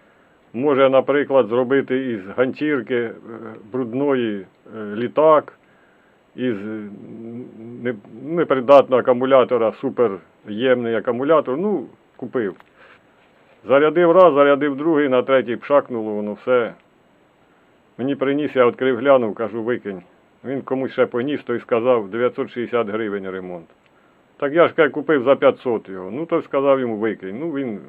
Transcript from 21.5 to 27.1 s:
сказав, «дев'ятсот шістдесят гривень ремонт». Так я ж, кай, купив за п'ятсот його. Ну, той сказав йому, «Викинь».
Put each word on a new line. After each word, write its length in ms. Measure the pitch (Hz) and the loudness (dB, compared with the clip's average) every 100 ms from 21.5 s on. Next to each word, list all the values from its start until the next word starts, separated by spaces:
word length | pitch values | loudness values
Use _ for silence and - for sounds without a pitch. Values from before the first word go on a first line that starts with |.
| 117 | -8
сказав, 500 | - 113 123 120 98 | -2 -2 2 0 -2
«дев'ятсот 400 | 113 120 - 117 | -2 -2 -2 -8
шістдесят 400 | 123 110 120 107 | -8 -4 -2 -2
гривень 400 | 107 113 101 95 | -4 -4 -6 -8
ремонт». 360 | 95 92 87 82 _ _ _ _ _ _ - | -10 -10 -14 -18 _ _ _ _ _ _ -8
Так 160 | 143 | -2
я 140 | 160 143 | 4 4
ж, 60 | |
кай, 160 | 139 147 | 4 2
купив 340 | 151 147 147 | 0 0 0
за 120 | 120 131 | 2 4
п'ятсот 540 | 139 127 127 107 - | 4 2 -2 -4 -4
його. 220 | 95 92 | -12 -10
Ну, 140 | 123 165 | -10 -4
той 160 | 165 | -4
сказав 380 | - 143 139 135 | -2 -2 2 2
йому, 180 | 123 107 | 0 -2
«Викинь». 420 | 110 | -4